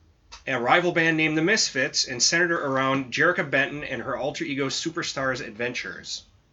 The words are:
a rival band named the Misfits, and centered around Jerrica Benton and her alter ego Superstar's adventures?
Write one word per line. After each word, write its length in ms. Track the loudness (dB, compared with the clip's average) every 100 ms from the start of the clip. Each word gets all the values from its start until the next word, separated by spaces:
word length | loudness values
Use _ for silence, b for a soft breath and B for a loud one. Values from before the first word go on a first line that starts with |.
| _ _ _ -12 -4
a 140 | -2
rival 320 | 4 4 4
band 240 | 2 2 4
named 200 | 2 4
the 40 |
Misfits, 640 | 4 4 2 0 -2 -2 -4
and 140 | 0
centered 280 | 2 4 2
around 600 | 0 0 2 2 2 0
Jerrica 360 | 2 2 2 0
Benton 360 | 0 0 -2
and 180 | -8 -6
her 140 | -6 -4
alter 280 | -4 -4
ego 240 | -4 -2 -2
Superstar's 720 | -2 -4 -4 -6 -2 -2 -2
adventures? 840 | -6 -6 -4 -4 -8 -10 -10 -12 -12 _ _